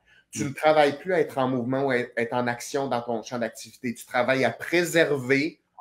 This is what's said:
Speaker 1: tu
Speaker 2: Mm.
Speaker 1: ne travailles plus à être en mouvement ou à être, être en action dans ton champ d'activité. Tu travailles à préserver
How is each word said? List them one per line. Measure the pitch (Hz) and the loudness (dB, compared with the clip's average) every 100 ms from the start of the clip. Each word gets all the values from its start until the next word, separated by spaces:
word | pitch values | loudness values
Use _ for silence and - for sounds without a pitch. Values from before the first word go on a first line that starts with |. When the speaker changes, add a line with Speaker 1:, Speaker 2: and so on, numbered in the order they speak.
| _ _ _ | _ _ _
Speaker 1:
tu | 117 | -8
Speaker 2:
Mm. | 143 | -6
Speaker 1:
ne | |
travailles | - 156 156 147 143 | 0 4 6 4 2
plus | 185 | -2
à | 175 | 0
être | 147 139 | 0 0
en | 127 | 0
mouvement | 131 117 135 | 0 -2 0
ou | 139 | 0
à | 123 | 0
être, | 120 - | -2 -4
être | 113 | -2
en | 123 123 | -2 -2
action | 120 - 139 135 | -4 -6 -4 -2
dans | 120 | -4
ton | 120 113 | -4 -8
champ | - 123 | -6 -6
d'activité. | 113 - 117 - 123 | -6 -8 -20 -10 -8
Tu | 117 - | -8 -4
travailles | 123 123 131 | -2 0 2
à | 120 | 0
préserver | - - 170 170 165 156 143 123 139 156 - _ _ | -2 0 0 2 2 2 2 2 0 0 -6 _ _